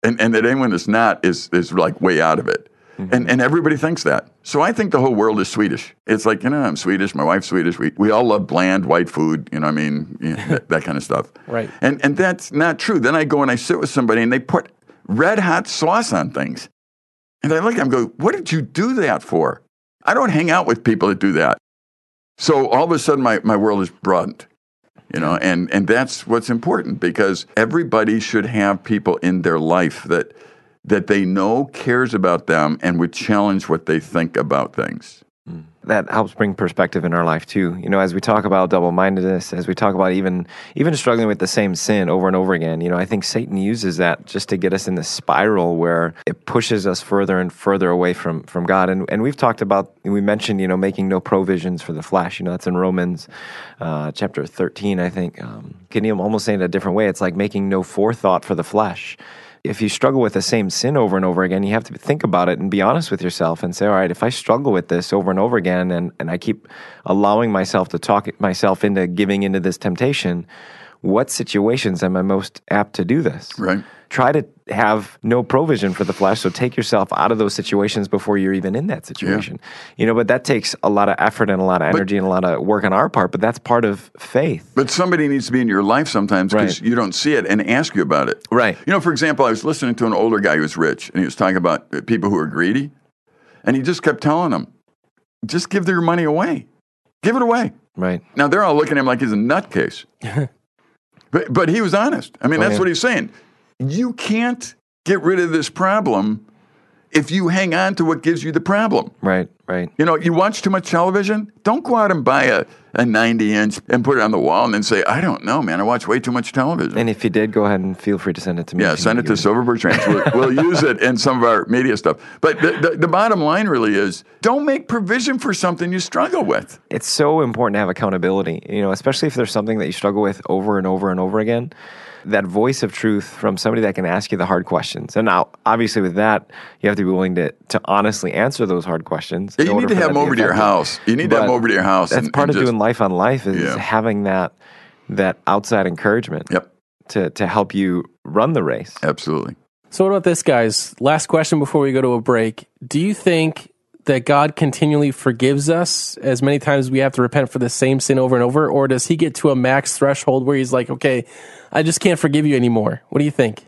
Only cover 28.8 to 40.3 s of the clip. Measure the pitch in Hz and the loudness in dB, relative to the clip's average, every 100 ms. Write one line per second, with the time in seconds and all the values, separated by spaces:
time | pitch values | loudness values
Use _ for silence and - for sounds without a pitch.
28.8 | - 107 - 87 87 92 85 80 78 90 | -2 -2 0 0 0 0 0 0 2 2
29.8 | 85 - - 85 - - - - _ _ | 0 -4 -2 -2 -2 -12 -20 -20 _ _
30.8 | - 101 92 101 95 95 95 120 139 - | -2 0 2 0 2 0 2 0 -2 -6
31.8 | 135 123 127 107 92 85 - 80 76 76 | -2 0 0 0 0 0 0 0 0 0
32.8 | 85 85 87 - - 104 101 95 - 80 | -2 0 -2 -4 -2 0 2 0 -2 -4
33.8 | - 80 - 87 82 - 73 69 64 - | 0 -4 -2 -4 -2 -2 -2 -2 -2 -4
34.8 | 50 50 - - _ _ - 85 78 _ | -6 -8 -18 -20 _ _ -18 -18 -18 _
35.8 | - 107 - 110 95 - 104 92 90 - | -2 -2 0 -2 -2 0 -2 0 -2 0
36.8 | 90 92 85 85 85 80 - 98 92 90 | 0 0 0 0 2 0 -2 -2 -2 -2
37.8 | 90 98 95 90 104 107 101 95 90 92 | -2 0 0 0 0 0 2 2 2 2
38.8 | 87 87 95 95 92 92 - 85 87 92 | 2 2 2 2 0 -2 -4 -8 -4 -2
39.8 | 104 92 92 92 95 | 0 2 2 2 0